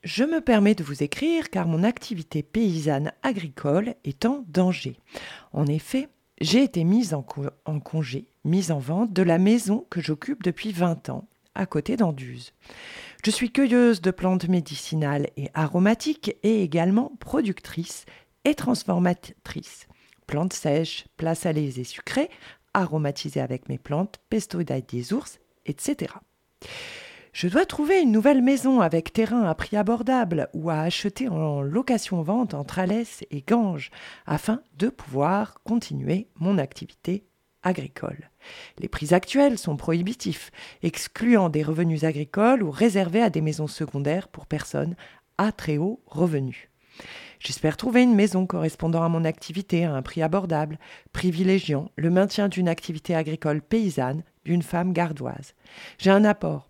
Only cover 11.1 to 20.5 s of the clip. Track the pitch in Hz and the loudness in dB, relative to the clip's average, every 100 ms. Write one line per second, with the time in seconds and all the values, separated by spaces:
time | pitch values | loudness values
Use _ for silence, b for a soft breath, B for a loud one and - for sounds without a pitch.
11.1 | 131 208 _ _ - 190 151 147 226 185 | -10 -12 _ _ -6 -2 -2 -2 2 2
12.1 | 139 127 123 123 _ B B B B B | 0 -10 -14 -18 _ B B B B B
13.1 | B - 208 247 - 269 247 240 202 180 | B -2 0 0 2 4 6 6 4 0
14.1 | 180 185 185 170 180 143 147 - 160 147 | 0 0 2 2 2 0 -12 -4 -2 0
15.1 | 143 143 - 139 - 156 180 196 226 302 | 0 -2 -6 -6 -2 0 4 4 2 -2
16.1 | 302 - - 208 220 175 165 175 208 277 | -4 -6 -2 2 2 2 2 4 2 0
17.1 | 254 - 277 220 - - - 170 - - | -8 -4 -2 0 -4 -8 -8 -8 -12 -18
18.1 | B B _ 269 - - 247 - 180 180 | B B _ -2 0 -2 -2 0 2 2
19.1 | 175 - - - 156 - - - b b | 0 -8 -20 -14 -14 -14 -20 -20 b b
20.1 | b - 143 180 | b -6 -2 -2